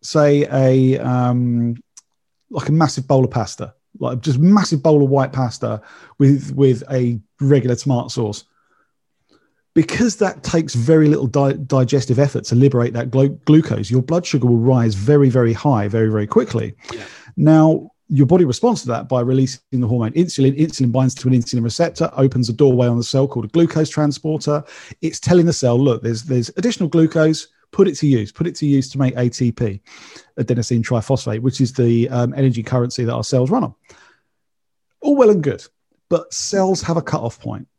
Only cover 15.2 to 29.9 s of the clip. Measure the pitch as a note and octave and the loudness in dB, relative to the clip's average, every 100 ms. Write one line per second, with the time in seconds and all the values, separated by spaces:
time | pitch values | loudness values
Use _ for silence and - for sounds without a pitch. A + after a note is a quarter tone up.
15.2 | C#3 B2 A#2 A#2 D3 B2 G2+ A2+ A2 A2 | 4 4 2 0 0 0 0 0 0 0
16.2 | G#2 - B3 A#2 G#2+ - - A2+ G2+ - | 0 0 0 -4 -6 -12 -16 -16 -16 -20
17.2 | - - D3 D#3+ D#3 D#3 - _ _ C#3+ | -16 0 4 6 4 2 -4 _ _ 2
18.2 | C3+ F3+ E3 A#2+ A#3+ G#3 B2+ A2+ - B2+ | 4 4 2 2 0 -2 -4 -8 -2 -2
19.2 | A#2+ C3 C3 - _ C3 A#2+ A#2+ A2 D3+ | 0 0 0 -4 _ -4 -2 -2 -2 -2
20.2 | F3 - C3+ C#3 D#3+ - B2+ A#2+ C3 - | -4 0 0 2 -2 0 -2 2 0 -2
21.2 | B2+ B2+ A#2 B2+ A#2 - E3+ - D#3+ - | 0 0 0 -4 -4 -2 -4 -2 -6 2
22.2 | C#3 C3 A#2+ A2+ C#3+ B2 B2 A#2+ A#2 C3+ | 0 2 -4 2 2 4 2 0 -2 -2
23.2 | C3+ B2 A2 E3 E3 D#3 D#3 - D3 C#3+ | -2 -4 -4 0 0 0 -4 -2 -2 -2
24.2 | D#3 D#3 - D3 D3 - - - E3 - | -6 -6 -4 -4 -6 -20 -20 -8 -8 -6
25.2 | - F3+ E3+ - B2+ A#2+ C#3 A2+ A2 A2+ | 0 2 2 2 0 2 2 0 -2 -6
26.2 | A#2+ B2+ A#2 - A3+ - E3+ E3 D#3+ D#3+ | -2 -2 -2 -4 -4 -2 -2 2 2 2
27.2 | D#3 D#3 - _ _ - G3 C#3+ D3+ B2+ | 0 0 -6 _ _ 0 2 2 0 2
28.2 | G#2 - E3 - D3 C#3 C3 C3+ C3 B2+ | 0 -6 -6 -4 0 0 0 -2 -2 0
29.2 | B2 - B2 A#2 A#2 G2 _ | -4 -2 -4 -2 -6 -6 _